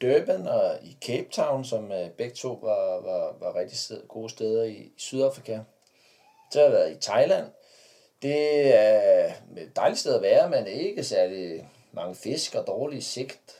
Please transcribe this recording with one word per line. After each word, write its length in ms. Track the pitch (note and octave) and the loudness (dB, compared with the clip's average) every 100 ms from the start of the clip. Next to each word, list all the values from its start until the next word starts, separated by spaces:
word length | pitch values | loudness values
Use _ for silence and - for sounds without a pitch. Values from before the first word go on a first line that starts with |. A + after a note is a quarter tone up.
Durban 460 | B2 - - F#3 E3 | 2 2 2 -2 -2
og 240 | A#2 F#2 A2+ | 0 0 -2
i 140 | - - - | -10 -14 -6
Cape 220 | B2+ F#3 | -6 -6
Town, 340 | - D3+ C3+ B2+ | -4 -2 -2 -4
som, 260 | A2 G#2 | -6 -6
øh, 180 | F#2+ E2+ | -8 -8
begge 260 | - A#2+ - | -8 -10 -8
to 240 | C3 A#2 | -10 -8
var, 400 | G#2+ G2+ F#2+ F#2 | -2 -2 -2 -4
var, 340 | F#2 F2+ D#2+ - | -4 -4 -4 -6
var 160 | F2+ F2 | -6 -6
rigtig 220 | F#2 - | -6 -8
sted-, 300 | - G#2+ - | -10 -12 -12
gode 220 | A2+ A2 | -12 -12
steder 340 | - A2 A2+ | -6 -2 0
i, 80 | A2+ | -2
i 180 | G#2+ - - | -6 -18 -16
Sydafrika. 640 | - C3 C3+ C3+ A2+ A2 A2 _ _ _ _ _ _ _ _ | -8 0 0 -2 -8 -10 -10 _ _ _ _ _ _ _ _
Så 80 | C#3+ | 4
har 40 | C#3+ | 6
jeg 60 | |
været 180 | G#2+ E2 | 6 2
i 80 | D#2 | 0
Thailand. 440 | - G#2+ D#3 F#3 - - _ _ _ _ _ _ | -2 2 4 2 -2 -14 _ _ _ _ _ _
Det 540 | C#3 D3 D3+ D3 C#3 A2+ | -4 0 2 4 6 6
er 500 | G#2+ G#2+ G2+ F#2 E2 - - - | 8 6 6 6 4 -4 -16 -16
et 180 | D#2+ - | -10 -2
dejligt 240 | G#2 - | 0 0
sted 160 | D3+ B2 | 0 0
at 60 | |
være, 280 | G2 A2+ F3 | 4 4 4
men 180 | C3 G2+ | 0 -2
ikke 360 | A#2 G3 G3+ | -6 -6 -6
særlig 680 | B2+ G2 F2+ F#2+ F2 D#2+ - _ _ | -2 0 0 -2 -8 -10 -14 _ _
mange 240 | F2 F2+ F2+ | -12 -10 -10
fisk 400 | A2 D#3 - - | -8 -6 -6 -6
og 120 | - | -6
dårlig 360 | A#2 D3 C3+ | -6 -6 -8
sigt. 360 | - A#2+ - - _ - | -10 -10 -10 -14 _ -20